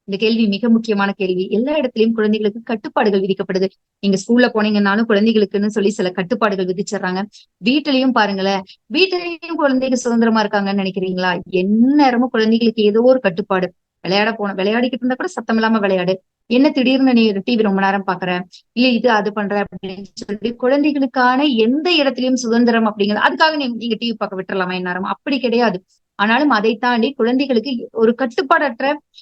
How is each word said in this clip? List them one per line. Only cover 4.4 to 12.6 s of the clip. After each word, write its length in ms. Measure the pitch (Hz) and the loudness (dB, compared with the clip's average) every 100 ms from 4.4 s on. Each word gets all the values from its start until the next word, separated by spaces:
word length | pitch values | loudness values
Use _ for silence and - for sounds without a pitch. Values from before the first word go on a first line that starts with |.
| 240 | 2
போனீங்கன்னாலும் 540 | 220 214 208 202 202 226 | 2 0 2 2 2 2
குழந்தைகளுக்குன்னு 580 | 202 220 220 196 202 208 | 2 4 2 2 0 -2
சொல்லி 240 | 214 196 | 0 -2
சில 200 | 202 180 | 0 -4
கட்டுப்பாடுகள் 540 | 180 175 226 214 196 | -4 -4 0 0 0
விதிச்சிடுறாங்க. 580 | 185 185 202 196 185 185 214 - _ _ | -4 -4 -6 -6 -4 -4 -6 -12 _ _
வீட்டிலையும் 460 | 185 294 294 262 262 | -2 0 0 0 2
பாருங்களேன், 520 | 240 208 196 190 196 190 - _ | 2 2 0 -2 -2 -6 -20 _
வீட்டிலையும் 640 | 277 381 359 349 330 339 311 | 0 0 0 -6 -10 -10 -2
குழந்தைங்க 340 | 285 262 262 | 0 0 0
சுதந்திரமா 500 | 247 247 233 226 220 | -2 0 0 2 2
இருக்காங்கன்னு 400 | 208 208 196 202 | 0 0 -2 -2
நினைக்கிறீங்களா? 580 | 190 190 185 180 185 180 - | -2 -4 -4 -2 -2 -4 -4
எந்நேரமும் 800 | 185 190 214 254 294 269 233 254 | -2 0 2 4 6 4 4 0
குழந்தைகளுக்கு 520 | 226 220 226 | 0 2 2